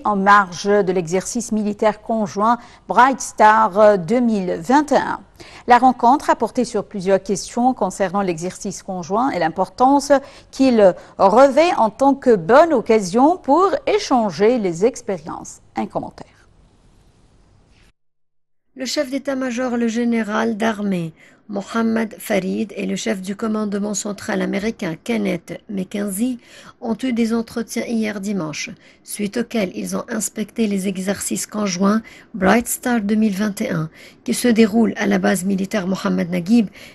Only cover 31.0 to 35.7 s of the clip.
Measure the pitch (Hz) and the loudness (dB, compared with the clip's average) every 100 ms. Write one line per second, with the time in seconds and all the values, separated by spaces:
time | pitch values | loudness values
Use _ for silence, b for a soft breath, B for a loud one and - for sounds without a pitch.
31 | 190 190 - 214 - 214 208 180 196 220 | -6 -6 -6 -6 -6 -6 -4 0 2 0
32 | - B B 190 190 226 240 - 254 240 | -2 B B -2 2 2 0 -6 -2 -2
33 | 202 220 220 185 214 196 - 170 160 B | 0 2 0 0 -4 -4 -4 -4 -6 B
34 | B B - 214 247 226 220 226 214 - | B B -6 0 2 4 4 4 0 0
35 | 202 196 208 190 185 190 190 | 0 0 0 0 -2 -4 -4